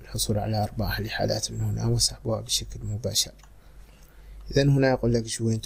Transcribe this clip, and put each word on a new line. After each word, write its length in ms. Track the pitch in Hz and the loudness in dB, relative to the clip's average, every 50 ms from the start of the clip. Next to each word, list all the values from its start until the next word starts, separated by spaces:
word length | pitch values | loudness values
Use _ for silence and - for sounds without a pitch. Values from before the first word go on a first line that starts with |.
| - | -12
الحصول 360 | - - 110 - - 107 104 | -8 -4 -2 0 0 0 0
على 240 | 101 107 107 107 104 | 0 0 0 0 0
أرباح 380 | - - 113 104 87 - - | 0 -2 -2 -2 -2 -2 -2
لحالات 520 | 104 110 - - 104 107 107 110 - - 113 | -4 -4 -2 -2 0 0 0 -2 -2 -4 -4
من 80 | 110 | -4
هنا 260 | 107 107 104 110 113 | -2 -2 -2 0 0
وسحبها 540 | 117 120 117 - - - - - 117 110 107 | 0 2 2 2 0 0 -2 -4 -4 -4 -4
بشكل 440 | 110 - - - - - - 117 117 | -2 -2 -2 -4 -4 -4 -10 -10 -8
مباشر. 480 | 104 104 101 - 104 101 - - - - - - - - - - - - - - - - - - - - - - - - - - - | -6 -6 -4 -4 -2 0 0 -2 -2 -4 -16 -20 -20 -20 -20 -20 -20 -20 -20 -20 -20 -20 -20 -20 -20 -20 -20 -20 -18 -18 -16 -8 0
إذن 180 | - 135 139 143 | 2 4 6 6
هنا 220 | 139 135 135 131 | 6 6 6 6
يقول 240 | 131 - - 117 117 | 4 4 4 4 2
لك 120 | 120 110 | 2 2
join 320 | 110 - - 113 110 113 113 - | 0 -2 -2 0 0 0 0 -2